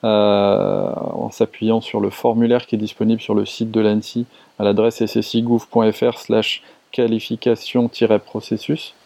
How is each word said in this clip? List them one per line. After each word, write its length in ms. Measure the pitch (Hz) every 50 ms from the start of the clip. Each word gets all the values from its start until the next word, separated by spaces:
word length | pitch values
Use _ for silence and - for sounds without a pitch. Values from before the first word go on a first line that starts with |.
| -
euh, 880 | 110 107 104 104 104 101 101 101 101 101 - 95 98 98 101 98 - -
en 360 | - - - - - - 113
s'appuyant 500 | - - 113 110 - - 110 110 113 113
sur 200 | - - - 107
le 100 | 101 95
formulaire 540 | - - - 127 113 117 117 117 120 123 120
qui 120 | - -
est 20 | 107
disponible 420 | 107 104 - _ 110 110 113 110
sur 140 | - - 110
le 100 | 107 101
site 260 | - - - 117 113
de 100 | 107 113
l'annecy 440 | 107 107 104 107 107 - - 120 120 _ _ - - _ _ _
à 60 | 104
l'adresse 380 | 101 101 104 107 117 - -
S 140 | 117 104 -
S 180 | 110 107 - -
I 80 | 117
gouv 240 | 117 120 120 117 -
point 240 | _ - 117 113 107
F 120 | 104 - -
R 140 | 120 117 -
slash 440 | - - 117 110 107 - - - - - - _ _ _
qualification 960 | - - 123 113 113 110 - - - - - 127 117 - - - - 127 120 117
tiret 320 | - - 120 110 110 101
processus. 760 | - - - 110 - - 117 107 - - 151 160 - - - _ _